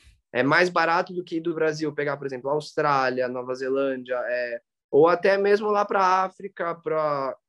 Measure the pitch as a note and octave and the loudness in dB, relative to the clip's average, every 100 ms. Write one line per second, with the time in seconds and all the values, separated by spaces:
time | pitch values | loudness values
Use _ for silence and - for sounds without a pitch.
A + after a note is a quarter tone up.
0 | - _ _ A#2+ C3+ D#3+ F3+ F3 E3 E3 | -20 _ _ -2 2 4 4 2 2 0
1 | F#3 F3+ F3+ E3 E3+ D#3+ D#3 D#3 D3+ D3 | -2 -6 -8 -6 -4 -2 -2 -2 -4 -4
2 | C#3+ C#3+ C3+ B2+ C3 D3+ D3+ - D3+ C#3 | -4 -4 -6 -6 -4 -4 -4 -2 2 2
3 | C3 B2+ B2+ B2+ B2 B2+ C3 C3+ C#3 C3 | 0 0 -4 -4 -6 -6 -2 -2 -2 -4
4 | B2+ B2 A2+ B2 A#2+ A#2 _ _ - C#3 | -6 -6 -4 -4 -4 -8 _ _ 0 4
5 | D#3+ F3 G3 G3 G3+ G#3 G#3+ G#3 G3+ G3+ | 6 6 2 2 4 2 2 0 2 2
6 | F#3 F#3+ F#3+ - G3 - E3+ E3+ D#3 D#3 | 4 2 0 -6 -14 -8 -6 -6 -4 -2
7 | D3+ C#3+ C3+ B2 | 0 -2 -4 -8